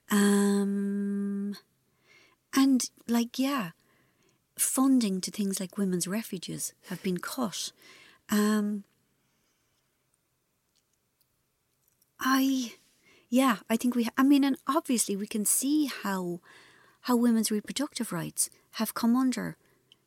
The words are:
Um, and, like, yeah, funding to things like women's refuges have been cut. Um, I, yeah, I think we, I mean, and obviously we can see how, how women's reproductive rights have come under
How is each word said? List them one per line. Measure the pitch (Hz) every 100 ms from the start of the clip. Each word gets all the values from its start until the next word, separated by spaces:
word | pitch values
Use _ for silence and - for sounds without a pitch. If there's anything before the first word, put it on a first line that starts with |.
| _
Um, | 208 202 202 202 202 196 202 202 202 202 202 202 202 202 196 _ _ _ _ _ _ _ _ _ -
and, | 269 254 - - -
like, | 233 233 -
yeah, | 269 277 175 - _ _ _ _ _ _ _ -
funding | - - 269 262 214 190
to | 185
things | - 196 190
like | 185 -
women's | 196 180 175
refuges | 208 - 185 - 156 - - -
have | 175
been | 190 180
cut. | - - 226 - - - - - - _ -
Um, | 208 208 214 208 208 - _ _ _ _ _ _ _ _ _ _ _ _ _ _ _ _ _ _ _ _ _ _ _ _ _ _ _ _ _ _ _ _ _
I, | 262 269 269 262 233 - _ _ _ _ _
yeah, | 240 269 208 -
I | 226
think | 247 240
we, | 220 -
I |
mean, | 269 285
and | 277 262 -
obviously | 294 - 233 - 196
we | 208
can | 214 202
see | - 269 302 285
how, | - 202 190 180 175 - - - _ _ _
how | - 240
women's | 240 226 208
reproductive | 208 - 202 294 - 233
rights | 175 156 - - - _
have | - 220
come | - 233 247
under | 262 247 175 165 _ _ _ _